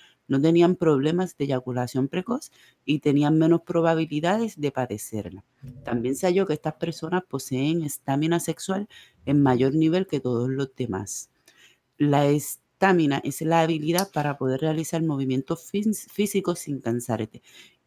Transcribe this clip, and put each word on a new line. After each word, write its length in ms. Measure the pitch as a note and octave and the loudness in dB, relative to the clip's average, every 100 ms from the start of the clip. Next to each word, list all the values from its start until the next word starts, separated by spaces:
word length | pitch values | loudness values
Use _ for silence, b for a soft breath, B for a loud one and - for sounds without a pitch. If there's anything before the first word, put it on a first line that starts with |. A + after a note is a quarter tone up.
| b b - | b b -4
no 140 | C#3 | 2
tenían 340 | D#3 E3+ F3 F3+ | 4 6 6 4
problemas 600 | D#3+ C#3+ C#3+ F3 F#3 - | 2 4 2 0 -2 -4
de 80 | C#3+ | -2
eyaculación 640 | C3 B2 B2 B2 C3 C#3 | -2 -2 -4 -2 -2 -2
precoz 440 | F3 F#3 B3 - b b b | -2 -4 -6 -8 b b b
y 140 | - D3 | -4 0
tenían 380 | - C#3+ D3 D#3 | 2 2 4 4
menos 240 | D#3+ E3 | 4 4
probabilidades 1000 | - E3+ E3 E3 D#3+ D3+ E3 G#3 A3+ F3+ | 2 0 2 2 0 -2 0 0 -2 -4
de 120 | D3 | -4
padecerla. 720 | C3+ B2 G#2+ - A2 F#2 F#2+ - _ - - | -2 -4 -6 -8 -8 -8 -12 -20 _ -20 -14
También 320 | - A#2+ A#2+ C3+ | -6 -4 -2 0
se 100 | F#3 | 2
halló 220 | F3+ G3 | 2 2
que 60 | |
estas 200 | D3+ - - | -2 -4 -6
personas 480 | E3 D#3 D#3+ F3+ F#3 | -8 -6 -4 -4 -4
poseen 560 | C#3 - B2+ C#3 E3 | -8 -4 -2 0 0
estamina 560 | D3+ - - C3+ D#3+ E3+ | -2 -6 -4 0 2 0
sexual 480 | E3 D#3+ - F#3+ G#3 B B B - | -2 -6 -4 -6 -6 B B B 0
en 160 | D3 | 4
mayor 320 | C#3 B2+ C3+ D3+ | 4 4 2 2
nivel 320 | D#3+ F3 F#3+ | 0 0 -2
que 120 | C#3+ | -4
todos 300 | B2+ A#2+ B2 | -2 -2 -2
los 260 | C3 C#3 - | -2 -6 -6
demás. 540 | A#2+ F#2+ G2+ - - _ b b b b _ _ | -6 -4 -6 -12 -14 _ b b b b _ _
La 260 | D3 C#3+ C#3+ | 2 4 4
estamina 960 | D3 - - _ _ F#3+ F3+ D3+ C#3 | 2 -2 -10 _ _ 2 4 4 0
es 180 | - - | -4 -6
la 200 | D#3+ E3 | 0 2
habilidad 480 | D#3+ D#3+ D3+ E3+ G3 | 2 0 0 0 0
para 260 | - D3 C#3 | -2 -4 -2
poder 220 | C3 C3 | -2 -2
realizar 420 | D#3 D#3 D#3 E3 | -2 -2 -4 -2
movimientos 680 | D#3+ C#3 C3+ B2+ - B2+ - | -2 -2 0 -2 -2 -6 -4
fís-, 360 | G3 G#3 G3+ - | -2 -2 -2 -6
físicos 460 | - G3+ G3 F#3 F3 | -4 -2 0 -2 -4
sin 200 | - C#3 | -6 -6
cansarte. 640 | A#2 A#2+ - A2+ A2 - B B B B | -4 -4 -2 -4 -4 -10 B B B B